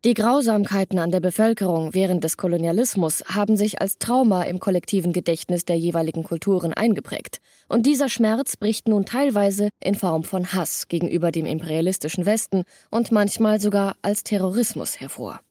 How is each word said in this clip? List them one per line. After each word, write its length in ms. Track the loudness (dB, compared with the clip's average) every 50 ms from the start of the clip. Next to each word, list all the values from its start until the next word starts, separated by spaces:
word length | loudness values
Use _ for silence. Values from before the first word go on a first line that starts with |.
| 4
Die 100 | 2 2
Grausamkeiten 840 | 4 2 2 4 4 4 4 2 2 2 2 0 0 0 0 0 0
an 100 | 0 2
der 100 | 0 2
Bevölkerung 720 | 2 0 2 4 2 2 2 2 0 0 0 0 -2 0
während 300 | 0 0 2 2 2 0
des 140 | 0 -2 -4
Kolonialismus 880 | -2 -2 0 0 0 0 0 2 2 0 0 0 0 0 0 -2 -4 -6
haben 320 | -4 -2 -2 2 2 2
sich 240 | 2 2 0 0 -2
als 180 | -4 -4 -4 _
Trauma 440 | -2 0 2 4 4 4 4 2
im 180 | 0 -2 -4 -4
kollektiven 520 | -2 0 0 0 0 0 -2 0 0 0
Gedächtnis 520 | 0 0 0 0 -2 -2 -2 -2 -2 -2 0
der 120 | 0 0
jeweiligen 460 | 0 0 0 0 0 0 0 -2 -6
Kulturen 500 | -6 -6 -6 -4 0 0 0 0 0 -2
eingeprägt. 680 | -2 0 2 2 2 0 -2 -8 -10 -10 -10 -12 -18 -18 _ _ _ _ _ _
Und 160 | 0 2 4
dieser 240 | 4 2 2 0 -2
Schmerz 480 | 0 2 2 2 2 0 -2 -4 -6
bricht 300 | -4 -2 -2 -2 0 _
nun 200 | 2 2 2 2
teilweise 640 | 0 0 0 0 2 2 4 2 2 2 2 0 -2 -2 _
in 140 | -2 -2 -2
Form 260 | 0 0 0 0 0
von 300 | -2 -2 -4 -4 -4 -2
Hass 340 | -2 -2 -2 -2 -6 -8 -6
gegenüber 460 | _ -2 -2 0 0 0 0 0 0
dem 140 | 0 0 -2
imperialistischen 800 | -2 -4 -4 -4 -4 -2 0 0 0 -2 -2 -6 -6 -4 -2 0
Westen 360 | 0 0 0 -2 -2 -2 -2 -2 _ _ _ _ _
und 200 | -2 -2 0 2
manchmal 500 | 2 2 2 2 0 0 2 2 2 2
sogar 360 | 0 0 2 2 0 0 -4 _
als 200 | -4 -2 -2 -2
Terrorismus 760 | -4 -4 -2 0 0 0 0 0 -2 -2 -4 -6 -8 -8 -8 -10
hervor. 400 | -10 -14 -10 -10 -10 -10 -10 -12 _ _